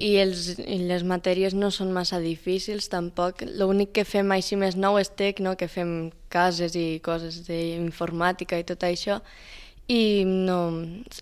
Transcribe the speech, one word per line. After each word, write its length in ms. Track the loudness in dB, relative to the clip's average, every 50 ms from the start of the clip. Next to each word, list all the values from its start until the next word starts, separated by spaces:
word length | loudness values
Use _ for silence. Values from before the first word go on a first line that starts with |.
i 160 | 2 4 4
els, 420 | 6 4 4 2 -2 -6 -6 -8 -8
i 240 | -6 -4 -4 -2 0
les 180 | 0 0 0 0
matèries 520 | 0 -2 0 2 0 2 2 2 2 2
no 160 | 2 0 0
són 220 | 0 0 -2 -2 0
massa 260 | 0 -2 -2 -2 -2
difícils, 680 | -2 -2 -4 -4 -2 -2 -2 -2 -2 -4 -6 -6 -4 -4
tampoc. 520 | -4 -4 -4 -4 -2 0 -2 -2 -2 -4
L'únic 520 | -10 -8 -2 0 2 4 4 4 2 2 2
que 100 | 0 0
fem 260 | 2 2 2 4 4
així 240 | 2 2 2 0 0 2
més 160 | 2 2 2
nou 240 | 2 4 4 4 4
és 100 | 2 0
TEC, 300 | -2 0 0 0 0 0
no? 160 | -2 -2 -2
Que 120 | -2 -4
fem 440 | -4 -4 -4 -2 -2 -2 -4 -4 -6 -10 -14 -12 -2
cases 460 | 2 4 4 4 4 2 -2 -2 -2
i 240 | -2 -2 -2 -2 -4
coses 480 | -2 -4 -4 -4 -4 -8 -10 -12 -8
d'informàtica 1120 | -6 -4 -2 -2 -2 -2 -2 -4 -4 -4 -4 -4 -4 -2 0 2 2 0 0 -2 -4 -2 -4
i 80 | -2
tot 160 | -4 -4 -2 0
això, 380 | 0 0 0 -2 -2 -2 -4 -4 -12 -20 -20 -20 -18 -18 -18 -18 -18 -20 -12 -4
i 380 | 0 2 4 4 4 4 4 4
no, 320 | 2 2 2 2 2 2 2 0 0 -2 -4 -6 -8 -10 -12 -14 -14 -14 -6